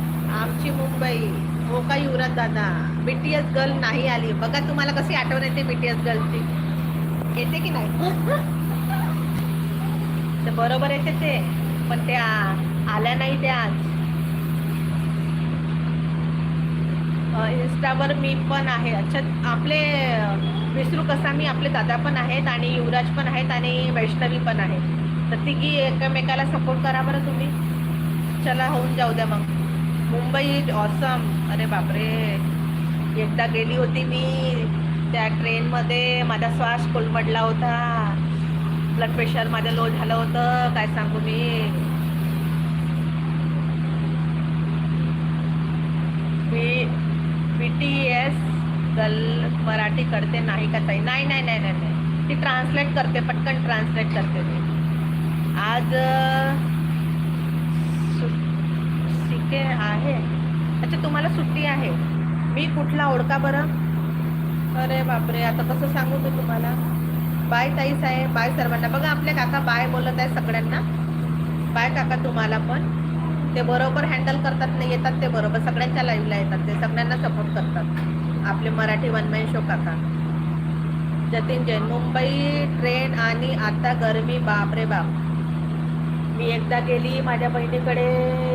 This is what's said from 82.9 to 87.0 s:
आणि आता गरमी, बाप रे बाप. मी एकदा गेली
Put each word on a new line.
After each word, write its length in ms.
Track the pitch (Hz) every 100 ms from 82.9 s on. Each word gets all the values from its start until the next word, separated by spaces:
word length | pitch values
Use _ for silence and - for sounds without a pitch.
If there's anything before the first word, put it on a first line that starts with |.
| 247 262
आणि 400 | 247 226 226 254
आता 380 | 254 214 214 240
गरमी, 460 | 247 226 220 220 247
बाप 360 | 208 208 202
रे 100 | 160
बाप. 200 | - 190 160 160 160 160 160 160 160 160 160 160 160 160 160 -
मी 60 |
एकदा 340 | 226 233 - 247
गेली 420 | 254 240